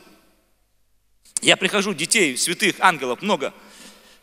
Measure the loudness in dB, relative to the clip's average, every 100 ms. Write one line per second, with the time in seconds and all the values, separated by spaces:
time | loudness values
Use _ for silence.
0 | -20 -20 _ _ _ _ _ _ _ _
1 | _ _ _ -2 2 2 2 0 -2 -2
2 | -2 2 2 0 -4 0 -2 2 2 2
3 | -2 -4 -2 -2 -2 -8 -20 -20 -20 -20
4 | -20 -6